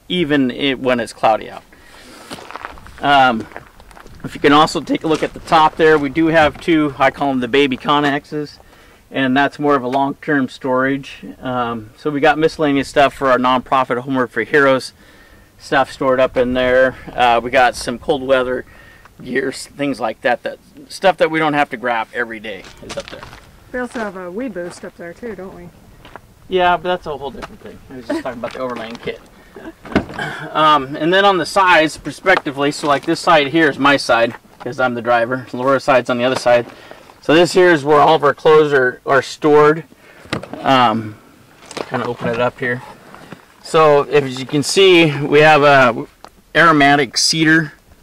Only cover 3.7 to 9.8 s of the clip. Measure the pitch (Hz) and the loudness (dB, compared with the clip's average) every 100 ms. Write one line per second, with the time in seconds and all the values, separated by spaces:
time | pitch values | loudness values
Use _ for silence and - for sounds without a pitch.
3.7 | - - - - - - - 147 147 156 | -20 -20 -20 -20 -16 -16 -2 4 4 4
4.7 | 175 135 277 165 156 143 - - 165 156 | 0 -6 -6 -2 -2 -4 -8 0 2 2
5.7 | - 160 156 143 131 165 165 151 135 - | 2 2 4 0 -2 0 2 2 0 -2
6.7 | 160 151 131 135 - 143 131 123 135 143 | 0 0 0 0 0 -4 -2 0 0 0
7.7 | 123 - 147 147 143 - 151 147 - - | -2 -2 0 0 -4 -6 -12 -12 -16 -20
8.7 | _ - _ _ 131 135 131 139 - 147 | _ -20 _ _ -4 -2 0 0 -2 -2
9.7 | 139 | 0